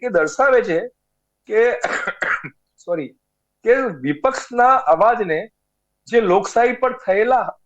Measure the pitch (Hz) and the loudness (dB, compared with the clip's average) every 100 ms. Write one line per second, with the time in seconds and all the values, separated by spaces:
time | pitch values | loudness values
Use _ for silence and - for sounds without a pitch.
0 | 247 175 156 - 269 247 202 165 240 - | -4 -2 0 0 2 2 2 -4 -6 -12
1 | _ _ _ _ - 214 240 - - - | _ _ _ _ -4 0 0 0 -4 -6
2 | 190 - - - - - _ _ 175 165 | -8 -6 -6 -6 -8 -18 _ _ -8 -6
3 | 135 - _ _ _ _ 220 269 247 143 | -8 -14 _ _ _ _ 0 2 0 -4
4 | 135 147 262 262 - 240 247 254 147 165 | -6 -2 -2 -4 -4 2 4 4 2 4
5 | 214 220 185 160 220 _ _ _ _ _ | 4 2 -2 -4 -6 _ _ _ _ _
6 | - 233 196 180 190 233 240 247 262 254 | -2 0 2 2 0 0 0 0 -4 -4
7 | - 196 233 247 - - | -2 0 2 0 -2 -10